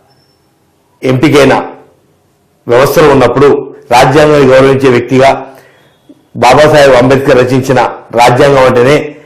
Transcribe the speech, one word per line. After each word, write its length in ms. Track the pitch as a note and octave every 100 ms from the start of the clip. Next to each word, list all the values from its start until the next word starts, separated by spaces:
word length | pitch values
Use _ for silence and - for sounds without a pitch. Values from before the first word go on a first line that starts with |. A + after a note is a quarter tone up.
| _ _ _ _ _ _ _ _ _ _ C3
ఎంపికైన 440 | B2+ D3+ C3 C3 A2 - - - _ _ _ _ _ _ _ A#2+
వ్యవస్థలు 420 | B2 C#3+ E3 D3+ C3
ఉన్నప్పుడు 340 | A#2+ C3+ C#3 - - - - A#2+
రాజ్యాంగాన్ని 520 | C#3 D3 D3+ D3 C3
గౌరవించే 400 | C3 C3+ C3 C3+ A#2+
వ్యక్తిగా 360 | - C3 C3+ - - - _ _ _ _ _ _ _ A#2
బాబాసాహెబ్ 520 | B2 C3+ D3+ D3+ C#3 B2
అంబేద్కర్ 400 | C3 C3+ C#3+ B2
రచించిన 360 | B2 C3 B2+ B2 A2+ - - A2+
రాజ్యాంగం 420 | B2 B2+ C#3+ C3+ B2+
అంటేనే 260 | B2 B2+ D3 - -